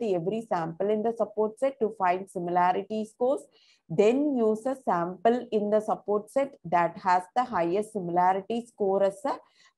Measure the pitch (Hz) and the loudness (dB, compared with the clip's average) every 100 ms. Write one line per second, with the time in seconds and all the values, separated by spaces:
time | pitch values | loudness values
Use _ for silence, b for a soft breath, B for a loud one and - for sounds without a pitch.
0 | 233 180 165 220 233 180 165 165 202 214 | -2 -2 -2 -4 -4 -4 -4 -4 -2 0
1 | 220 226 208 - 214 214 269 269 214 214 | 0 -2 -2 -2 -2 0 -4 0 -4 0
2 | 185 185 190 190 175 175 180 185 196 220 | 0 0 -4 -6 -2 2 2 2 -2 -6
3 | 214 - 247 285 - b b b b 165 | -6 -2 0 -2 -6 b b b b 4
4 | 208 262 302 262 220 214 262 269 - 180 | 4 4 2 2 2 0 -2 -6 -2 -2
5 | 170 180 233 240 240 214 208 214 214 180 | -2 0 2 2 0 -2 0 0 0 -4
6 | - 208 208 - 277 - 165 175 170 - | -2 -4 -2 -2 -4 -6 -2 0 0 0
7 | 196 180 185 - 247 202 170 185 208 208 | 2 2 0 -4 -2 0 0 0 -2 -6
8 | 175 175 180 190 190 233 233 - 202 196 | -4 2 2 2 -2 -6 -6 -4 0 2
9 | 196 196 277 - - b b | 0 -2 -6 -6 -10 b b